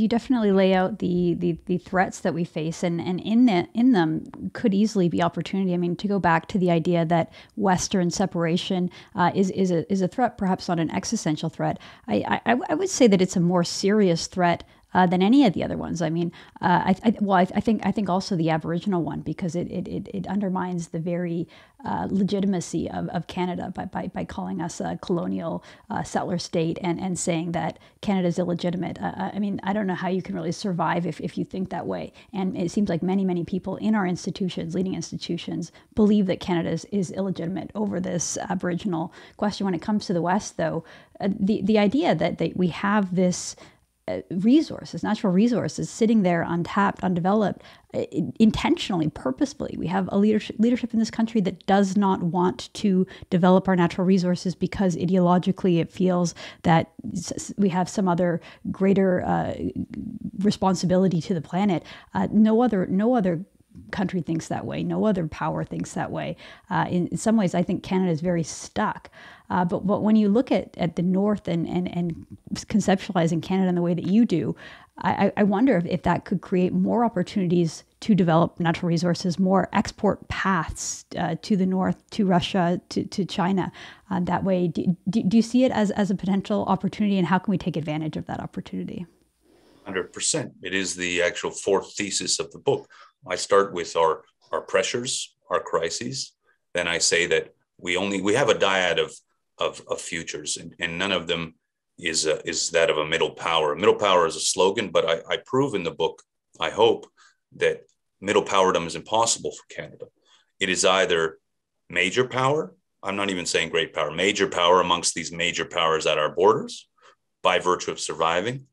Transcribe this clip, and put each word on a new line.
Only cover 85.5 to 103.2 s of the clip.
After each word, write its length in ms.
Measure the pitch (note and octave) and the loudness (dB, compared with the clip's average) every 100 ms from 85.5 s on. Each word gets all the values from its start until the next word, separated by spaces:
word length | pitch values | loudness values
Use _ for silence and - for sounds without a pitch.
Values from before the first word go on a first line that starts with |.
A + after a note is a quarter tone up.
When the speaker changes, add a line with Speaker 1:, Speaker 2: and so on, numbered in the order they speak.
| B3 | 4
Speaker 1:
it 80 | B3+ | 4
as, 180 | - G#3 | 2 0
as 200 | G#3 F#3+ | 2 0
a 40 | |
potential 500 | F#3+ F#3+ G3 - G3+ G3 | 0 0 0 0 -2 0
opportunity, 520 | F#3+ F#3 - G#3 G3 | 0 0 0 0 2
and 80 | F3 | 2
how 120 | F#3 | 2
can 120 | - | 2
we 80 | F3+ | -2
take 180 | F#3 D#3+ | 0 -4
advantage 400 | D3 D#3 D#3 E3+ | -4 -4 -4 -6
of 100 | - | -8
that 140 | - | -8
opportunity? 640 | - - - F#3 F3+ - F3 _ _ _ _ _ _ _ | -8 -10 -10 -8 -8 -10 -12 _ _ _ _ _ _ _
Speaker 2:
Hundred 280 | - F#2 F2 | -8 -6 -6
percent. 400 | - - D#3 A2+ - | -6 -2 -2 -4 -10
It 120 | F#2 | -4
is 200 | F#2+ F2+ | -2 -2
the 280 | E2+ F2+ F2 | -4 -2 0
actual 280 | F2 - F2 | 0 0 -6
fourth 440 | - - F#2+ - | -4 0 0 0
thesis 440 | - G2+ - F#2 - | -8 -6 -4 -2 -4
of 120 | - | -6
the 60 | - | -6
book. 300 | - A#2 - - - _ - | -2 -2 -4 -20 -20 _ -8
I 100 | F2+ | -6
start 380 | - G2 G2 | 2 4 4
with 200 | F2 D#2+ | -2 -4
our, 280 | E2+ D#2+ D#2 - _ _ | 2 2 0 -6 _ _
our 100 | D#2+ | -8
pressures, 720 | - F#2+ F#2+ A#2+ C3 - - _ - | -2 0 0 -2 -4 -6 -8 _ -4
our 100 | F2 | -4
crises. 720 | - E2+ E2 - A#2+ C3+ - _ _ _ _ | -2 -2 -2 -6 -8 -8 -12 _ _ _ _
Then 160 | F2 F2 | -4 -2
I 100 | E2+ | 0
say 280 | - F2 E2+ | 2 2 2
that 280 | D#2+ - _ _ _ | 0 -2 _ _ _
we 180 | F2+ F2 | -4 -2
only, 240 | G2+ G2 | -2 -2
we 140 | G2 | 0
have 160 | A#2 A2+ | 2 2
a 40 | |
dyad 480 | F2 G2 F#2+ F2+ D#2+ | 2 2 2 2 0
of, 100 | D#2 - _ _ _ - | -2 -6 _ _ _ -6
of, 240 | E2 - - | -6 -6 -10
of 100 | - | -8
futures, 600 | - E2 E2 D#2 D2 - | -8 -10 -8 -10 -8 -8
and, 160 | E2 - | -10 -8
and 200 | F2 E2+ | -6 -4
none 140 | G2 | -2
of 140 | F#2 E2 | -2 -2
them 280 | E2+ D#2+ - _ _ _ - | -6 -6 -12 _ _ _ -10
is, 280 | E2+ D#2 D#2 | -6 -2 -2
uh, 160 | D2+ | -2
is 260 | E2 D#2+ - | -4 -6 -2
that 200 | E2 D#2+ | 2 2
of 80 | D#2 | 0
a 80 | D#2 | -2
middle 240 | D#2+ | -2